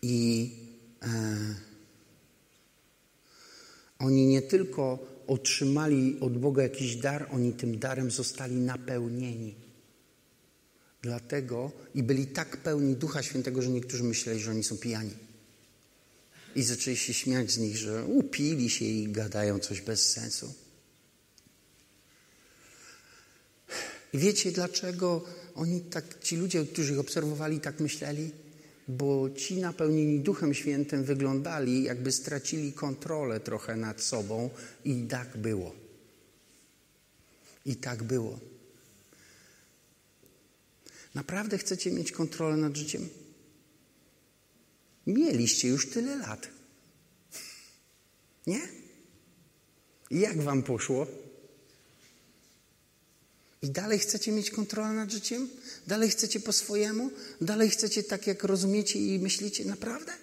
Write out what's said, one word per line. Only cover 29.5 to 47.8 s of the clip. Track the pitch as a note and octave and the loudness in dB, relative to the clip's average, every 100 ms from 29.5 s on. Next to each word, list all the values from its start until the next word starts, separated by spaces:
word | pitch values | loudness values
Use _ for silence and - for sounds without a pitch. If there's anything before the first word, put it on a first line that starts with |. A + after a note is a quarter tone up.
| F#3 | -2
napełnieni | F3+ E3 D#3 D#3 D3+ D3 | -2 0 4 4 4 4
Duchem | C#3 F#3+ D#3 | 2 2 2
Świętym | C#3 D3 C#3+ C#3+ D3 | 0 0 0 0 0
wyglądali, | C3 C#3 C3+ C3+ D3+ E3 C3 B2+ | 0 2 2 2 0 -2 2 2
jakby | C3 B2 B2+ | 2 0 0
stracili | B2+ - D3 - D#3+ D3 | -2 -2 -4 -4 -4 -4
kontrolę | C#3 D3 C3+ - D#3 C#3 A2 | -4 -4 -4 -4 -2 -2 -2
trochę | G#2+ A2 - A2+ | -2 -6 -4 -4
nad | A2+ A2 | -4 -4
sobą | - A#2+ G2+ A2 B2 B2 - - - | -2 -2 -2 -2 -4 -6 -16 -8 -2
i | B2+ A#2 | -2 -2
tak | B2+ B2 A2+ | -4 -6 -4
było. | A2 G#2+ F2 - - - - _ _ _ _ - _ _ _ _ _ _ _ _ - - - | -2 0 -2 -10 -20 -20 -20 _ _ _ _ -20 _ _ _ _ _ _ _ _ -20 -12 -6
I | A#2+ | -6
tak | C3 A#2+ | -6 -6
było. | A2+ B2+ A2 - - - - - - - _ - - - - - _ _ _ _ _ _ - _ _ _ _ _ - - - C#3 | -2 0 -2 -6 -14 -20 -20 -20 -20 -20 _ -20 -20 -20 -20 -20 _ _ _ _ _ _ -20 _ _ _ _ _ -20 -20 -10 -8
Naprawdę | C#3+ F#3 G#3+ G3+ | -4 -4 -2 -2
chcecie | - F#3 F#3 | -2 -2 -2
mieć | F3+ E3+ | -2 -2
kontrolę | - D#3+ - D#3+ D#3 | -2 -4 0 0 2
nad | D3+ C#3+ | 2 0
życiem? | D3+ - F3 - - - - - _ _ _ _ _ _ _ _ _ _ _ _ _ _ - | -4 -6 -6 -12 -20 -20 -20 -20 _ _ _ _ _ _ _ _ _ _ _ _ _ _ 0
Mieliście | G#3+ D#4+ C#3 A#2 - B2+ | 4 4 4 2 4 2
już | C3+ - | 2 0
tyle | A#3 B3 C#4+ | -2 -2 -4
lat. | F3 G#2+ - - - - - _ _ _ _ - - - - - | -6 -8 -12 -18 -20 -20 -20 _ _ _ _ -16 -16 -18 -20 -20